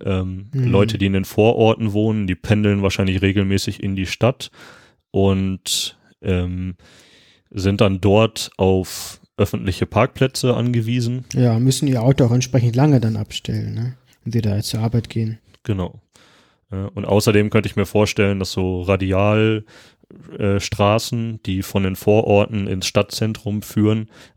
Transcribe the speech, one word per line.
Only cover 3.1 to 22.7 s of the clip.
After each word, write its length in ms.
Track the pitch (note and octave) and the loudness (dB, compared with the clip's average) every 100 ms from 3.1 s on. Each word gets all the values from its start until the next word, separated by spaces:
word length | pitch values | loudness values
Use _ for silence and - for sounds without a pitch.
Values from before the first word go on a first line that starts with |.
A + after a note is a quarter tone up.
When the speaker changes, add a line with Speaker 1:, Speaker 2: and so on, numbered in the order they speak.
| F#2+ | 0
Speaker 1:
regelmäßig 600 | G2 G2 F#2+ G2 - G2+ | 0 0 0 -2 -2 -6
in 120 | G2+ G2 | -6 -4
die 100 | F#2 | -6
Stadt 460 | - A2+ - - - - - _ _ _ | 0 0 -2 -10 -18 -20 -20 _ _ _
und, 840 | G2 G2 F#2+ F#2+ F#2+ - - - - _ _ | 0 2 2 -2 -4 -6 -6 -6 -12 _ _
ähm, 540 | - F2+ F2+ F2+ F#2 F2 _ _ _ _ _ _ _ | -2 -2 -2 -6 -8 -10 _ _ _ _ _ _ _
sind 300 | G#2 F#2+ G2 | -4 0 2
dann 180 | G#2 F#2+ | 2 2
dort 520 | G2 G2+ A2 - - - | 4 4 4 0 -12 0
auf 640 | F#2+ F#2+ F2+ - - - _ - | 2 2 -2 -10 -14 -16 _ -2
öffentliche 480 | G2+ A#2 G#2 F#2 - | -2 0 -4 -4 -2
Parkplätze 720 | G#2 B2+ - C3 - C3 A#2+ | 0 0 0 -2 0 -2 0
angewiesen. 680 | A#2+ A#2+ A2 B2 A#2 B2+ C3 | 0 -2 -2 -2 -2 -4 -6
Speaker 2:
Ja, 260 | C3 B2 A2 | 0 2 4
müssen 280 | B2+ C3 D3 | 2 2 0
ihr 140 | B2+ | 2
Auto 220 | B2+ C#3 B2 | 2 4 4
auch 60 | |
entsprechend 440 | B2 B2+ C3 A#2+ A#2+ | 2 0 0 2 2
lange 240 | D3 C3+ | 4 4
dann 160 | A2+ A2 | 2 -2
abstellen, 560 | G#2+ - - A2 G#2+ | -6 -8 -6 -6 -6
ne? 240 | G#2+ A#2+ B2+ _ _ | -6 -6 -8 _ _
Wenn 80 | - | -4
sie 80 | A#2 | -2
da 200 | G#2+ G2+ | 0 -2
zur 180 | - A2+ | -2 -4
Arbeit 280 | A2+ A#2 - | 0 -2 -2
gehen. 300 | A#2 A2+ A2+ _ _ | -4 -4 -6 _ _
Speaker 1:
Genau. 380 | - G2 F2 - _ _ _ _ _ _ _ | -6 -4 -4 -10 _ _ _ _ _ _ _
Äh, 40 | F#2+ | -10
und 280 | G2+ - G2+ | -8 -8 0
außerdem 440 | G2+ A#2+ G#2 G#2 | 2 4 4 4
könnte 180 | A2 G2 | 0 0
ich 80 | - | -2
mir 100 | G2 | 0
vorstellen, 540 | G#2 G#2+ - G2+ G2 | 2 2 2 0 0
dass 120 | F#2 | -4
so 280 | - F#2 F#2 | -4 -2 -2
Radial-, 840 | F2+ F#2+ F#2+ F#2 G#2 G#2+ A2 A2 G#2 - - _ _ - - - | 0 0 2 2 2 2 2 0 -6 -20 -20 _ _ -20 -18 -4
äh, 220 | G2+ G2 | -2 0
Straßen, 800 | - - G2+ A2 - A#2+ A2+ A2 - | -2 2 2 2 0 -4 -6 -6 -6
die 180 | F#2+ | -6
von 200 | - G#2 | -2 -2
den 120 | F#2+ F#2+ | -2 0
Vororten 680 | - G#2 A2 G2+ G#2 A2 | 2 2 4 2 2 -2
ins 180 | G2 | -4